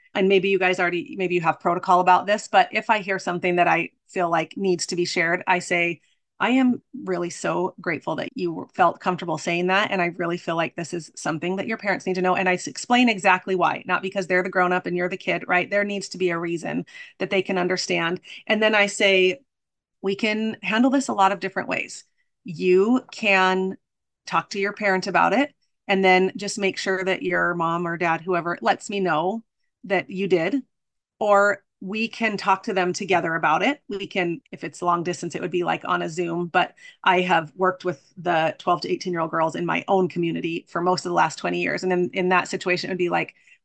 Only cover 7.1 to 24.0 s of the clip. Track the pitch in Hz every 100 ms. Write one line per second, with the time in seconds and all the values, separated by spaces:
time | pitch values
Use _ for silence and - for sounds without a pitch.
7.1 | 175 175 - 170 170 180 - 175 165 -
8.1 | 175 - - 175 170 - - 170 170 185
9.1 | 180 175 - - 170 180 190 214 196 175
10.1 | 170 170 170 - 165 160 - 165 175 -
11.1 | - 160 156 175 190 - 226 208 185 -
12.1 | 185 185 180 190 185 - - - 240 247
13.1 | 202 185 185 - 185 160 151 - 180 190
14.1 | 196 180 185 190 185 180 180 180 175 180
15.1 | 185 - 170 180 180 175 202 202 202 190
16.1 | 180 180 170 170 170 160 160 - - -
17.1 | - 190 196 185 190 180 185 - 175 165
18.1 | 180 - - - 214 214 214 202 - 202
19.1 | 190 185 180 _ _ _ _ _ _ 196
20.1 | 196 220 214 220 214 185 220 254 277 262
21.1 | 208 190 190 190 185 - - - - -
22.1 | _ _ _ 214 156 180 185 208 254 -
23.1 | - 214 190 185 185 190 190 _ _